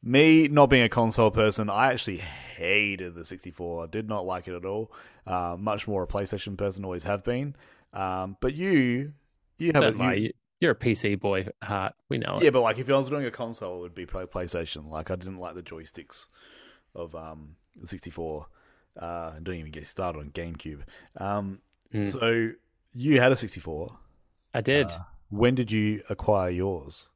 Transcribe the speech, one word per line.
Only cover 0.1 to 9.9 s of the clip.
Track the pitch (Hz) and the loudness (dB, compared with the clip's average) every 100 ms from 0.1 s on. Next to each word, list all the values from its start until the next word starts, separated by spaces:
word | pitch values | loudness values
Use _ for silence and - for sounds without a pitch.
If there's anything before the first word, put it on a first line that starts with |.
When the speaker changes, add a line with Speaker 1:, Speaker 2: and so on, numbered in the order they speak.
| 131 156 160 160 | 6 10 10 8
Speaker 1:
not | 147 139 | 8 8
being | 135 | 8
a | 117 | 6
console | 123 113 107 110 | 4 2 6 4
person, | 113 107 104 104 | 6 4 4 -2
I | 101 131 | 2 2
actually | 123 - 87 | 2 -4 -6
hated | 90 - - - 85 101 104 95 90 | -8 -14 -16 -6 2 2 2 -2 -8
the | 85 | -10
sixty-four. | 82 92 90 80 87 85 | -12 -12 -14 -10 -8 -6
I | 82 | -6
did | 101 110 | -6 -4
not | 107 92 | -4 -4
like | 90 90 | -6 -6
it | |
at | 87 | -10
all. | 90 101 110 - - _ - | -6 -6 -6 -12 -20 _ -4
Uh, | 92 87 87 | -2 -2 -4
much | 104 101 - | -4 -4 -2
more | 98 | -4
a | 90 | -2
PlayStation | 101 101 101 - 98 | -2 -2 -6 -6 -2
person, | 101 95 | -2 -4
always | 95 90 | -8 -8
have | 85 101 | -4 -4
been. | 98 123 143 143 - _ _ | -2 -2 -4 -8 -20 _ _
Um, | 107 95 92 95 98 | -6 -4 -4 -6 -2
but | 127 | -4
you, | 147 185 170 127 120 143 147 _ _ _ _ | -2 2 4 4 0 -4 -12 _ _ _ _
you | 165 | 2
have | 147 | 4
Speaker 2:
Don't | 135 | 4